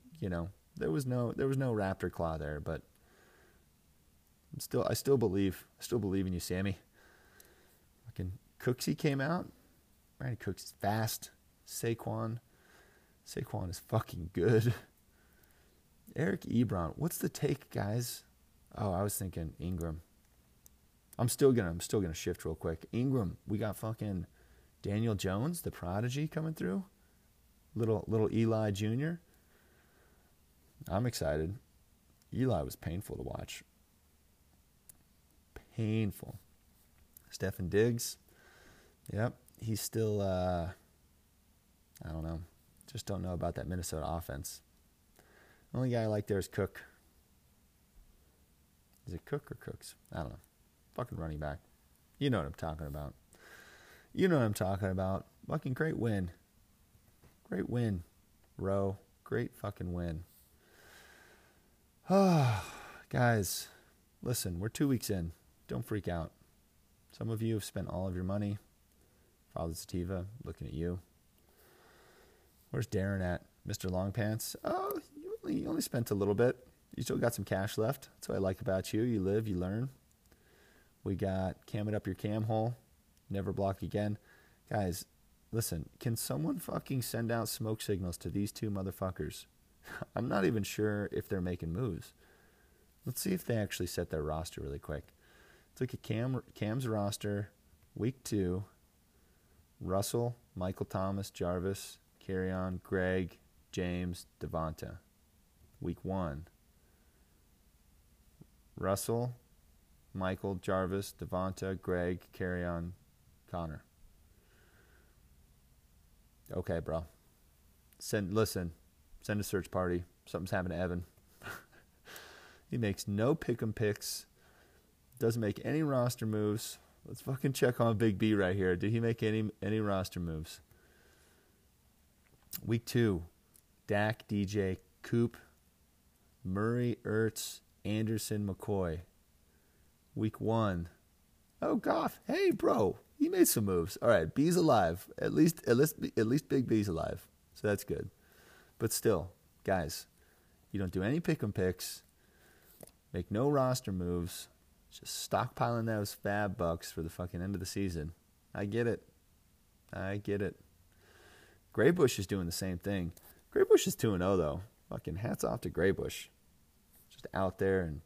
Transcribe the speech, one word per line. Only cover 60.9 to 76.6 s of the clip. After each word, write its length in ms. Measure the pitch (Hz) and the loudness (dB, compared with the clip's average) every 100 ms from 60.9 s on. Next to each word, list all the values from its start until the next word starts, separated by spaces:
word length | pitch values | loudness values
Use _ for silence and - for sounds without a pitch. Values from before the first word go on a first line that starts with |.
| - - - - - - _ _ _ _ _ - | -20 -20 -20 -20 -20 -20 _ _ _ _ _ 4
<sighs> 1000 | 190 190 160 127 101 - - - - - | 6 8 8 6 4 -2 -12 -16 -18 -4
Guys, 600 | 135 120 110 95 - - - - _ _ _ | 2 4 4 2 -2 -8 -16 -20 _ _ _
listen, 360 | 123 123 98 85 | -4 -2 -2 -4
we're 100 | 110 | -2
two 200 | - 143 | 0 2
weeks 220 | 123 - | 2 0
in. 220 | 95 85 - _ _ - | -2 -2 -6 _ _ -8
Don't 180 | 127 - | -6 -2
freak 220 | 107 90 | -2 -2
out. 240 | 85 80 - _ _ _ _ _ _ _ - | -2 -4 -10 _ _ _ _ _ _ _ -8
Some 140 | 113 | -4
of 100 | 110 | -2
you 140 | 113 | 0
have 100 | 110 | 0
spent 240 | - 98 90 | -2 -6 -4
all 200 | 90 95 | -2 -2
of 80 | 90 | -2
your 80 | |
money. 340 | 92 104 101 101 - _ _ _ _ _ _ _ _ | -2 0 0 -4 -8 _ _ _ _ _ _ _ _
Father 200 | - 82 | -6 -4
Sativa, 520 | 80 - 92 87 92 98 117 | -6 -6 -4 -2 -4 -6 -10
looking 220 | - - - | -12 -10 -8
at 80 | |
you. 240 | 76 87 90 - _ _ _ _ _ - - - - - - - - _ _ - | -2 -2 -2 -8 _ _ _ _ _ -20 -20 -20 -20 -20 -20 -20 -20 _ _ -6
Where's 160 | 131 - | -4 -2
Darren 340 | 98 98 95 | 0 0 2
at, 200 | 90 90 - _ | 0 -2 -6 _
Mister 240 | - 101 92 | -8 -4 -2
Long 240 | 90 98 | 0 0
Pants? 440 | 107 107 113 - - | 0 0 0 -4 -6
Oh, 340 | - 370 392 370 - 294 | -2 -2 -2 -4 -8 -14
you 200 | 359 453 | -10 -8
only, 180 | - 262 | -2 -2
you 80 | - | -2
only 140 | 320 | -4
spent 280 | - 120 117 | -2 -2 0
a 40 | |
little 200 | 101 101 | 2 4
bit. 220 | 101 123 - | 6 4 2